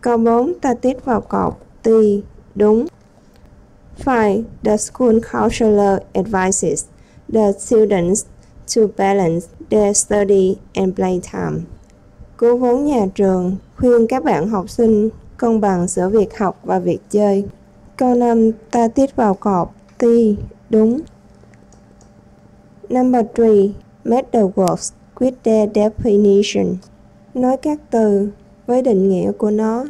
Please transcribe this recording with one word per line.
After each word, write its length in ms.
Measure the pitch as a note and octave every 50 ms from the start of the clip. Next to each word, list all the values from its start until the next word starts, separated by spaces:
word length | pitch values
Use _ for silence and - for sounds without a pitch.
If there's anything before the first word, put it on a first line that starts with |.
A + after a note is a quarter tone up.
Câu 160 | - B3 A#3+ A3+
bốn, 340 | A3+ A#3 A#3 A#3+ B3 D#4 F4 -
ta 140 | - C4+ A#3+
tiết 300 | B3 - B3+ C4 B3+ -
vào 160 | C#4+ A#3 G3+
cọc 460 | G3+ - - G3 F#3 E3 - - - _ _ -
T, 60 | _ A3+ A3+ A3 A3 G#3 G3+ G3+ G3+ - - - - - -
đúng. 320 | G3+ G#3 G#3 G#3+ A3+ B3+ F4 _ _ _ _ _ _ _ - _ - - - - - - _ _ _ _ - - - -
Five, 380 | C#4 B3+ A#3 A3 G#3 G3 G#3+ A3+ - - - -
the 120 | A3 G#3+
school 420 | G#3+ - - - - B3+ A#3+ A3 A3 A3+ -
counselor 680 | - A#3 G#3+ A3+ A3+ - A#3+ A3 G#3 G3+ G3+ G3 G3 F#3+ - -
advises 720 | - - F#3 G#3+ A3 F#3+ F#3 F#3 G3 - - E3 E3 - - - - - - _ _ - - -
the 200 | - A3 G#3+ G3+
students 720 | G3+ G3+ - - B3 A3 A3 G3+ G#3 F#3 E3+ F3 F#3+ G#3+ - - - - - _ _ - - - -
to 60 | A#3 A3 G3 -
balance 500 | - G3 G3 G3 G3+ F#3+ E3 E3 E3+ F3+ - - - - -
their 260 | G#3+ G#3+ G#3 G3+ G#3
study 600 | G#3 - - G#3 G#3 G3+ G3 G3+ G3 F#3+ F#3 G3 - - - _
and 200 | F#3+ F#3+ F#3 F#3
playtime. 680 | - F#3+ F#3 F3+ F3+ F3+ - - G3 F3+ E3 D3+ D#3+ E3+ - - - - _ - _ _ - _ _ - - -
Cố 200 | - A#3 A#3 A#3+
vấn 280 | B3 B3+ B3 A#3+ C4 D4
nhà 220 | D4 D4 A#3+ G3+ F#3+ -
trường 420 | - G3+ F#3+ F#3 F#3 F3+ F3+ F#3+ F#3+ - - _
khuyên 300 | - - B3 A#3+ A#3 A3+
các 180 | A3 B3+ C4 D#4+
bạn 240 | D4+ G3+ C#3+ D#3+ A3
học 220 | A3+ G3 F3 -
sinh 400 | - - A#3+ A3+ A3 G#3 G#3 A3 - - - - -
cân 240 | - - A#3 A3+ A3
bằng 260 | G#3 G3+ F#3+ F3+ F3
giữa 220 | F3+ - F#3+ F3+ F#3+
việc 300 | G#3 A3+ G3+ - - -
học 220 | G#3 F#3 - _ -
và 140 | F3+ F#3 F#3
việc 220 | F3 F3+ D#3+ - - -
chơi. 340 | - G#3 G#3 G3+ G3+ G3 G3+ G3+ - - - - _ - - - -
Câu 180 | - C4 B3+ B3
năm, 360 | A#3+ A#3+ A#3+ A#3 A3+ A3+ A3+ A3 A3 - -
"Ta 180 | - A#3+ A#3 A3+
tiết 280 | A#3 - C4+ C4+ -
vào 180 | - A#3+ G#3 F#3
cọc 400 | - - G#3 G3 F3+ E3 - - - _ _ - _
T, 60 | - A#3 A#3 A#3 A#3 G#3+ G#3 G3+ - - - - _ -
đúng." 300 | A#3 A3 A3 A3+ A#3+ D4 E4 - - _ _ - - - - - - - - _ - - - _ - - - - - - _ - - _ - - - - _ - - - - -
Number 380 | A#3+ B3+ B3 B3+ B3+ B3 A3+ A3+ -
three, 360 | - A#3 A3+ G#3+ G3+ G3 G3+ G3+ - - - _ _ _
"Make 240 | A#3+ A#3 B3 C4+ -
the 100 | - A#3+
words 500 | G#3 F#3 G3 - F#3+ E3+ D#3+ - - - - _ - - _
with 180 | - B3 C4 B3+ B3+ _
their 260 | A3+ A3 A3 G#3+ G#3 A3
definition." 1000 | G#3+ G#3 A3 A3 - - B3 G3+ G3+ G#3 G3+ G3 G3 G#3 - - G3 G3 F3+ F#3 F#3 - - - _ - - _ - - _ -
Nói 220 | B3+ B3+ B3+ C4
các 220 | C4 - D#4 D4+ D4+ - _
từ 380 | - A3+ A3 G#3+ G3+ G3+ G3+ G#3 G3+ - - - - _ _
với 160 | - A#3+ B3+
định 260 | B3+ C4 A3 F#3 F#3+ G3
nghĩa 240 | F#3+ F3+ F3 G3+
của 180 | G3+ - - G#3
nó. 340 | G#3+ G#3+ A3 A3 A3+ A#3+ C4 D4